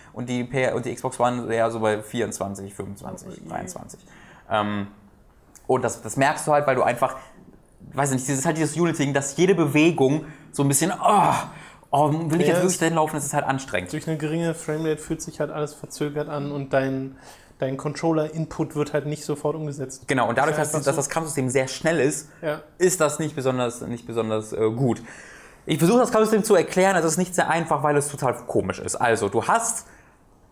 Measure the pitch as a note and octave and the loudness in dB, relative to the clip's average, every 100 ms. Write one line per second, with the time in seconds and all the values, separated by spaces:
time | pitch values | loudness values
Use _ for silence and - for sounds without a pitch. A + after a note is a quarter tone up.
0 | - - B2 B2 B2 C3+ B2+ F#2+ A#2+ - | -16 -12 -4 -4 -2 0 0 0 -4 -6
1 | C3+ - B2 B2 A2 A2+ A2+ A2+ A2 G#2+ | -6 0 0 0 -2 0 0 2 0 0
2 | G#2+ A#2 G#2+ - G2 G2 G2 - G2 G2 | -2 -4 -4 -2 -6 -6 -12 -12 -12 -12
3 | - F#3 - - - - - - - - | -12 -14 -14 -16 -10 -10 -10 -12 -16 -20
4 | - - - - - G#2+ G#2 G#2 G2+ - | -20 -20 -20 -20 -4 -2 0 -4 -6 -12
5 | - _ _ _ _ - - B2+ A#2+ - | -20 _ _ _ _ -20 -2 0 0 -4
6 | A2 C#3+ C3+ D3+ - D3 C#3+ B2+ - B2 | -8 0 0 0 2 2 4 2 2 2
7 | C3 - - - - - _ _ - C3 | -2 -4 -16 -20 -20 -20 _ _ -12 -2
8 | C#3 B2+ C3+ C3+ E3+ D#3 D#3+ D#3 E3+ D#3+ | 0 0 -2 -2 0 0 -2 2 0 2
9 | C#3+ C#3 C3+ - F#3 F3+ D#3 C#3 D#3+ E3 | 0 0 -2 0 4 4 4 6 4 6
10 | C3+ D3+ D#3 - - - C#3 C#3 E3 - | 2 2 -4 -16 -12 0 2 2 0 2
11 | D#3+ G3+ C#3+ - - - - - - C#3 | 4 4 4 2 -4 -14 -20 -20 -2 2
12 | D3+ D#3 E3 D#3+ D3+ E3+ F#3 F3 E3 E3 | 4 2 0 2 4 4 2 2 0 2
13 | D3+ D3+ C#3 D3 - C3+ - G2 F2+ D3+ | 0 -2 -2 -2 0 -4 -2 -4 -4 -6
14 | E3 D#3+ D3+ E3 E3+ D#3+ - D#3 D#3+ D3+ | -4 -4 -2 -2 -2 -4 -6 -4 -2 -4
15 | - D#3+ - - D3 D#3 D3 - - - | -4 -8 -8 -6 -6 -4 -6 -8 -16 -6
16 | D3 D3 D3+ D3 C#3+ C#3+ C3+ C#3 C3+ C3+ | -4 -4 -6 -6 -6 -6 0 0 0 -4
17 | C3+ C3+ - - - - C3+ C3+ D3+ C#3 | -6 -12 -20 -20 -20 -6 -4 -4 -6 -2
18 | E3 D#3 D3+ D#3+ D#3 - D3+ D3 D3 D3+ | 0 0 -2 -4 -6 -4 -6 -2 -2 -2
19 | C#3+ D3+ - D3 D3+ D#3 D3+ C#3 B2+ - | -2 -6 -6 -4 -2 -4 -6 -8 -10 -10
20 | - C3+ A2+ A#2 C#3+ D3+ D3 D3+ C#3 C#3 | -2 0 2 2 2 2 0 0 0 0
21 | C3+ - D#3+ D3 B2+ C3 C3 - D#3+ E3 | -2 -2 -4 -2 0 2 0 -2 0 2
22 | C3+ - - - D#3+ D3+ - - F3+ F3 | 2 0 -10 -8 -6 -6 -10 0 2 4
23 | D3+ C#3+ D#3 D3+ C3 B2+ A#2+ A#2 A#2+ A#2 | 0 2 -4 0 0 2 -2 -4 -8 -8
24 | - A#2 A2 A2 G#2+ - A2 A#2 C3 A2 | -6 -2 0 -2 -4 0 0 2 0 0
25 | - - - - - - - D#3 E3 A#3+ | -4 -18 -20 -20 -20 -16 -4 2 6 6
26 | A#3+ G#3+ G#3+ A3 - G3 D#3 - F#3+ F#3 | 6 4 4 4 6 4 6 4 4 4
27 | D#3+ D#3 F3+ - - D#3+ E3 D3 D3 D3 | 2 2 0 0 2 0 2 2 4 2
28 | C#3+ C#3 C3+ A#2 - A2+ F#2+ - - - | 0 -2 -2 -2 -2 -2 -2 -4 -6 -2
29 | A#2+ A2 G2+ A#2 - A3 - - - - | 2 2 2 0 2 0 0 -6 -10 -20
30 | _ _ _ _ _ | _ _ _ _ _